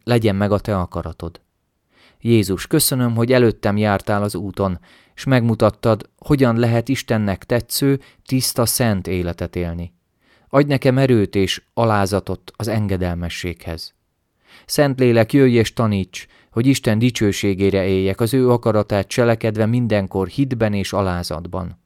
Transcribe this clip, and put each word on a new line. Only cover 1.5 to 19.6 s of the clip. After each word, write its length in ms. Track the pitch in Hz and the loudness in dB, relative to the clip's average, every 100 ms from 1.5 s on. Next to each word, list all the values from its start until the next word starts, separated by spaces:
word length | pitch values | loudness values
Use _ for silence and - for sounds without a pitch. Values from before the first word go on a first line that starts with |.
| _ _ _ _ _ _ _ | _ _ _ _ _ _ _
Jézus, 460 | 113 117 95 92 - | 2 2 2 -2 0
köszönöm, 480 | 160 - 135 123 | 0 0 0 0
hogy 180 | 113 117 | 0 2
előttem 440 | 127 123 104 110 101 | 4 2 2 -2 0
jártál 460 | 107 98 - 104 | 0 0 -2 -2
az 120 | 104 | -2
úton, 440 | 92 101 92 98 90 _ _ _ | -4 -8 -2 -2 -2 _ _ _
s 100 | - | -8
megmutattad, 840 | - 131 117 110 110 - 117 107 - _ | 0 2 2 2 2 2 0 0 -4 _
hogyan 380 | - 147 127 117 | -2 2 2 2
lehet 320 | 120 117 113 | 2 0 -2
Istennek 560 | 135 - 113 104 92 | -4 -2 -2 -2 -4
tetsző, 560 | - 120 - - 139 139 - _ - | -2 -4 -2 -2 0 -2 -4 _ -4
tiszta, 400 | 131 127 - 113 | -4 -2 -2 -2
szent 400 | - 120 101 90 | 0 0 0 -2
életet 500 | 90 85 87 87 87 | -4 -4 -6 -8 -6
élni. 360 | 87 85 85 _ _ _ _ _ _ | -6 -6 -10 _ _ _ _ _ _
Adj 200 | 135 147 | 0 2
nekem 300 | 139 - 131 | 2 2 2
erőt 360 | 135 120 95 | 4 4 2
és 280 | 101 95 - _ | 0 -2 -4 _
alázatot 760 | - 117 104 98 98 - 92 - - | -2 0 0 0 -2 -4 -10 -12 -10
az 120 | 107 | -6
engedelmességhez. 1300 | 110 104 95 90 87 87 - 92 82 - 82 - _ _ _ _ _ _ - - | -2 -2 -2 -4 -4 -8 -8 -10 -10 -10 -12 -14 _ _ _ _ _ _ -20 -8
Szentlélek, 680 | - 147 127 127 117 110 | 0 0 2 4 4 4
jöjj 240 | 143 131 120 | 4 4 4
és 160 | 107 | 0
taníts, 540 | - 113 101 90 - - _ _ | 0 0 0 -2 -8 -20 _ _
hogy 160 | - 127 | -2 2
Isten 320 | 131 - 107 | 2 2 2
dicsőségére 880 | 123 117 104 95 101 92 98 95 92 | 2 2 0 0 -2 0 2 2 0
éljek, 340 | 95 95 95 | 0 0 -2
az 140 | 117 | 0
ő 160 | 135 127 | 2 2
akaratát 580 | 120 117 107 101 104 95 | 2 2 0 0 -2 -2
cselekedve 580 | - 117 117 113 107 | 0 0 0 -2 -2